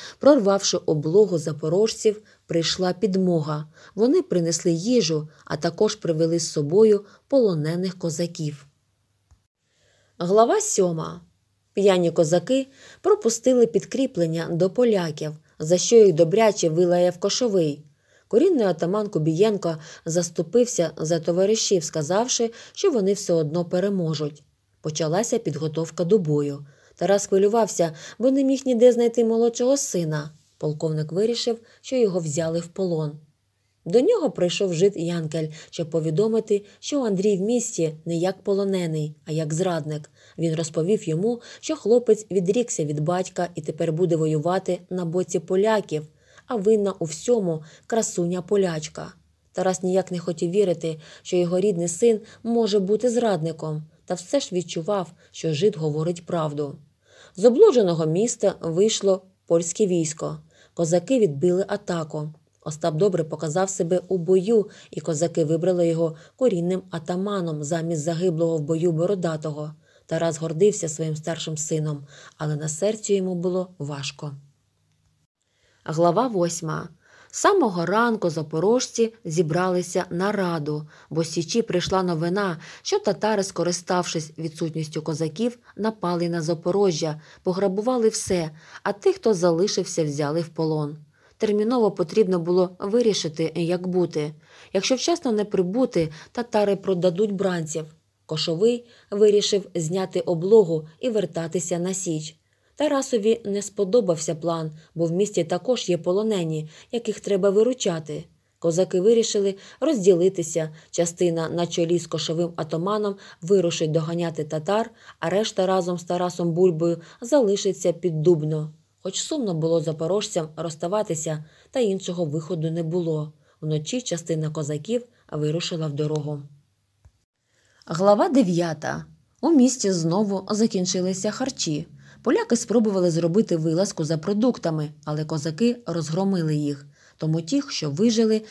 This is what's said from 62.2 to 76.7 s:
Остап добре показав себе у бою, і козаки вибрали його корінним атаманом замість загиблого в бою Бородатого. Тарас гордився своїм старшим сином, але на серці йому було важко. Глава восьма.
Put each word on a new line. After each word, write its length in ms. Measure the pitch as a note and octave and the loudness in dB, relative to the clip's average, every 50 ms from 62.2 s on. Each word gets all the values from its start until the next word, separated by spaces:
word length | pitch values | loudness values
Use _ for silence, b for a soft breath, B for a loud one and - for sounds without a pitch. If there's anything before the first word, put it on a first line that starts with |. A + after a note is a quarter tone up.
| D3+ D#3 D3+ _ _ _ _ _ | -10 -10 -12 _ _ _ _ _
Остап 340 | - - D#3 - - E3+ D#3 | -14 -14 -10 -6 -4 -4 0
добре 300 | D3+ G3 G#3 F#3 E3+ D#3 | 2 2 2 2 0 -2
показав 460 | D3+ E3 D3+ E3 D#3 D3 F#3 F#3+ F#3+ | -4 -6 -8 -6 -4 -2 0 -2 -2
себе 300 | - - F#3 E3 F3+ F3+ F3+ - | -2 -2 -2 0 0 -2 -2 -2
у 100 | F#3+ F#3 | -4 -2
бою, 520 | E3 E3+ F#3+ F#3+ F3 G#3 A#3 G#3+ G3 B B B B B | 0 2 2 2 4 4 2 2 2 B B B B B
і 100 | B E3 | B -8
козаки 440 | D#3 E3+ D#3+ C#3+ E3+ E3 E3+ F3 D#3+ | -6 -4 -2 -2 -2 -2 0 0 0
вибрали 440 | C#3+ E3 D#3+ F3 F#3 F3+ F3 E3+ E3+ | 0 0 0 2 2 2 2 2 2
його 280 | E3 D#3+ E3+ D#3+ D#3 B B B B | 2 2 0 -2 -2 B B B B
корінним 460 | B C4 B3 G3+ E3+ E3+ F3 F#3 F#3 F#3 - | B 0 2 2 2 0 0 -2 -2 -4 -8
атаманом 720 | - E3 D#3 - F3+ F3+ F#3+ G#3 G3+ G3 F3 E3 D#3 D3+ D3 | -10 -8 -6 -6 -4 -4 -2 -2 -2 -4 -4 -4 -4 -6 -4
замість 380 | C#3+ F3 E3 D#3+ E3 E3+ D3+ C#3+ | -4 -4 -2 -2 -2 -4 -4 -2
загиблого 540 | E3+ E3 D#3 F#3 F#3 D#3+ D#3 E3+ E3 E3 | -2 -2 0 0 0 0 0 0 0 0
в 40 | D#3+ | 0
бою 320 | D3 D3 D#3+ D#3+ E3 F3+ D#3+ | -2 -2 -2 0 0 0 0
Бородатого. 840 | D#3 E3+ F3+ G3+ F#3 F3 E3 D#3+ D#3 D#3 D#3 D3 D3+ D3+ D3+ D3+ b b b b b b | 0 0 0 0 -2 -2 -4 -4 -4 -6 -8 -8 -8 -10 -12 -12 b b b b b b
Тарас 320 | b D#3+ E3 E3 E3 D#3+ D#3 | b -4 -2 -2 -2 -2 -2
гордився 500 | D#3+ D#3+ D#3+ D#3 G3+ G#3 G3 - E3+ D#3 | -4 -6 0 2 4 4 4 2 -4 -6
своїм 280 | - - D#3+ D#3+ D#3 | -6 -6 -6 -6 -6
старшим 400 | D#3 D3+ E3+ E3 D#3+ - E3 D#3 | -6 -6 -6 -8 -6 -6 -8 -8
сином, 500 | D#3 - - E3 D#3 D3+ D#3 D3 C#3+ C#3 B B B B B B B | -8 -6 -4 -2 -2 -2 -2 -4 -6 -10 B B B B B B B
але 180 | D#3 D3+ D3+ | -6 -4 -4
на 120 | C#3+ D#3 D#3 | -4 -4 -6
серці 460 | - - G3 G#3 A3 G#3+ - - G3+ | -6 -2 -2 -2 -2 -2 -2 -2 0
йому 200 | G3 F#3 F#3 F#3 | 0 0 -2 -2
було 360 | F3 F3 F#3 F3+ F#3 F3+ F3+ - - | -2 -2 -2 -2 -2 -4 -6 -8 -10
важко. 540 | C#3+ C#3+ D3 C#3 C#3 - - - D#3 D3 C#3 C#3 - _ _ _ _ _ _ _ _ _ _ _ _ _ _ _ _ _ _ _ _ _ _ _ _ _ _ _ - | -10 -8 -8 -8 -8 -10 -10 -10 -12 -14 -14 -14 -18 _ _ _ _ _ _ _ _ _ _ _ _ _ _ _ _ _ _ _ _ _ _ _ _ _ _ _ -10
Глава 420 | - D#3 D#3 E3+ E3+ D#3+ G3 B3+ C4 | -6 0 2 4 4 4 4 2 0
восьма. 600 | A3 F#3 F3 E3+ E3+ - E3+ D3+ | 0 0 0 -2 -2 -4 -6 -6